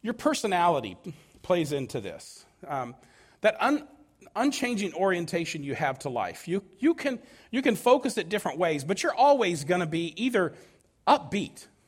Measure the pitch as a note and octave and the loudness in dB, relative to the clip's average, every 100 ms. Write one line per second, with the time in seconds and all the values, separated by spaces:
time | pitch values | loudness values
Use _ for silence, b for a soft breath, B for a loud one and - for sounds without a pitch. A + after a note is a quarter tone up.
0 | G#3+ A#3 D4 D4 G#3+ F3+ F3 D3 A#2 F2+ | -6 -2 0 0 0 2 4 2 -2 -10
1 | F#3+ - b b - F3+ D3+ C#3+ B2 B2+ | -16 -16 b b 0 0 2 -2 -4 -6
2 | G2 D2 - - - _ - C#3 B2 A#2+ | -8 -12 -18 -20 -20 _ -8 -8 -8 -12
3 | b b b b G#3+ - A3+ D4 - - | b b b b 0 2 0 0 -4 -20
4 | _ _ - G#3 C4+ C4+ B3 A3+ G3 D#3 | _ _ -10 -2 0 0 -2 -2 -4 0
5 | F#3+ F3 F3 F3+ D#3+ D#3+ C#3+ B2+ D3 C3 | 0 0 -2 -4 -4 -6 -6 -2 -2 -2
6 | C#3+ A#2 F#2 E2+ - F#3+ F#3+ - D4 E4+ | -6 -4 -4 -6 -4 -4 -6 -2 0 0
7 | C#4+ A#3+ B B B A#3+ C4 G#3+ A#3+ C4+ | -2 -4 B B B 0 0 2 4 4
8 | C4 G#3+ E3 G#3 F3 C#3+ F3 D3+ C#3 G3+ | 4 -4 -4 -4 -4 0 0 0 -2 -2
9 | E4 A3+ C#4 C#4 G3+ E3 C#3+ F3+ E3 E3 | -2 4 6 6 2 0 0 0 0 -2
10 | E3+ - B3 A#3 E3+ B B B _ _ | -4 -2 0 2 0 B B B _ _
11 | - C4+ D3 G3+ - - - _ | 4 4 2 -4 -4 -10 -20 _